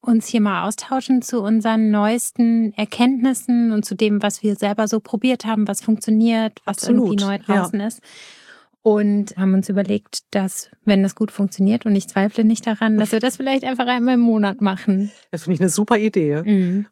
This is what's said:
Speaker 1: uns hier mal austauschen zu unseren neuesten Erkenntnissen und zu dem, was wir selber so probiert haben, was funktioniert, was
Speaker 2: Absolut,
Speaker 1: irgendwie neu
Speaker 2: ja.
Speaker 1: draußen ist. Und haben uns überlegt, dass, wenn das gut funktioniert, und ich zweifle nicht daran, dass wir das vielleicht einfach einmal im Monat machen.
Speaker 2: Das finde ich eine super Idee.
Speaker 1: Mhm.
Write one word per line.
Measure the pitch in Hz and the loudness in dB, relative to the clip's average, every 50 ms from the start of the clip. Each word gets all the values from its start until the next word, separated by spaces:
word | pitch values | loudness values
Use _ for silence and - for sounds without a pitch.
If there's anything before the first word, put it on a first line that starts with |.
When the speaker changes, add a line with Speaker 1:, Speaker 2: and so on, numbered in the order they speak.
Speaker 1:
uns | - 240 233 226 - | -2 0 0 0 0
hier | - - 233 | 0 0 0
mal | 208 208 190 170 170 202 | 2 2 0 -2 -2 -4
austauschen | 214 - - - 262 262 - - 262 254 | -6 -8 -6 -4 -4 -4 0 0 0 0
zu | 233 - - 233 | 0 -2 -4 -4
unseren | 196 208 220 226 208 226 226 220 220 214 | 0 0 0 0 2 0 0 2 2 2
neuesten | 208 208 202 214 233 247 - - - - 240 233 233 226 226 208 - | 2 2 2 2 0 -2 -4 -4 -2 0 2 2 2 2 0 0 -2
Erkenntnissen | - 214 - - - 240 254 269 247 233 269 254 - - - 240 240 233 226 | -4 -6 -4 -2 0 2 2 2 2 0 0 0 -2 -2 0 0 2 2 2
und | 220 214 214 | 0 0 -2
zu | - 196 | -2 -2
dem, | 180 220 214 208 202 | 0 0 2 2 2
was | 208 208 - - | 0 -2 -2 -2
wir | - 214 202 | -2 -2 -2
selber | - 208 202 208 214 214 208 | 0 -2 -2 -2 -2 -2 -2
so | 226 220 | -2 -4
probiert | - - - 208 - 254 254 240 - | -4 -4 -4 -2 0 0 -2 -2 -4
haben, | 220 220 220 208 | -4 -2 -2 -2
was | 202 202 - | -2 -4 -4
funktioniert, | - - 220 214 - 226 220 220 226 233 226 226 220 220 - - - | -2 -2 -2 -2 0 0 2 2 2 2 2 0 -2 -4 -6 -8 -10
was | - 202 - | -8 -8 -4
Speaker 2:
Absolut, | - - 240 247 247 | -2 0 2 2 2
Speaker 1:
irgendwie | 190 208 202 202 | 2 0 -2 -2
neu | 196 | -2
Speaker 2:
ja. | 196 202 - - 202 202 | -4 -4 -2 0 0 0
Speaker 1:
draußen | 180 180 185 202 | 0 -2 -4 -4
ist. | 202 226 - - - - - - - - - - - - - - _ _ _ _ | -6 -6 -8 -10 -16 -20 -20 -20 -20 -20 -20 -20 -20 -20 -20 -20 _ _ _ _
Und | - 220 208 208 208 202 202 202 202 - - 185 | 0 2 2 4 2 2 2 0 -2 -4 -4 -2
haben | 190 190 190 | 0 2 2
uns | 190 190 - | 2 0 0
überlegt, | 190 196 196 190 208 208 - _ - - - _ | -2 -2 -2 -2 -4 -4 -6 _ -14 -14 -10 _
dass, | - 202 190 190 - - - - _ _ _ | -4 -4 -4 -4 -6 -10 -14 -16 _ _ _
wenn | 214 202 196 | 2 4 4
das | 196 190 - | 2 0 0
gut | - 220 208 | -2 -4 -4
funktioniert, | - - 202 190 - - 190 196 220 240 - | -2 -2 -4 -2 0 0 2 2 2 0 0
und | 226 202 | 0 0
ich | 196 - - | 0 0 -2
zweifle | - 196 190 208 - - 220 | -2 -2 0 0 0 2 2
nicht | 214 226 - - | 2 2 0 -2
daran, | 233 220 202 226 220 220 214 | -4 -2 0 0 2 2 2
dass | 214 208 | 0 0
wir | 226 220 | 0 0
das | 226 262 254 - | 0 -2 -2 -4
vielleicht | 269 262 269 269 - | -2 -2 -2 -2 -2
einfach | 262 262 247 254 | -4 -4 -2 -2
einmal | 247 247 247 233 254 254 | 0 0 0 2 2 4
im | 240 | 4
Monat | 240 233 220 214 208 196 190 - | 4 4 4 2 2 0 0 0
machen. | 208 196 190 185 - - 190 190 202 208 - - _ _ | -2 -2 -2 0 0 0 0 0 0 -4 -6 -12 _ _
Speaker 2:
Das | - 160 - | -12 -8 -4
finde | 170 185 | -2 0
ich | 151 | 2
eine | 185 185 | 2 0
super | - 208 208 - 240 | 2 0 0 2 2
Idee. | 208 214 220 - 196 160 147 147 151 170 | 2 2 2 0 0 0 0 0 0 0
Speaker 1:
Mhm. | 208 208 190 185 175 180 202 208 - | 2 2 2 2 2 0 -2 -4 -4